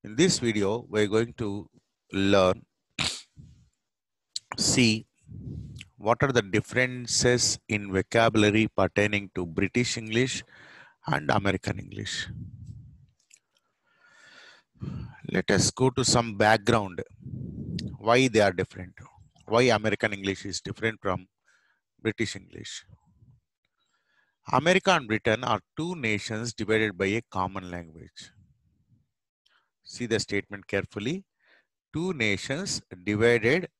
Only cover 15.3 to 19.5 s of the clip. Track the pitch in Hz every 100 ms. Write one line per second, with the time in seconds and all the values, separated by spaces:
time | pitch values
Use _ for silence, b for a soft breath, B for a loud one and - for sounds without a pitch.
15.3 | 92 - 101 - - 131 131 120 123 117
16.3 | 101 107 110 101 113 98 85 - - -
17.3 | - - - - - - - 107 123 131
18.3 | 110 101 90 92 - 90 - - _ -
19.3 | _ -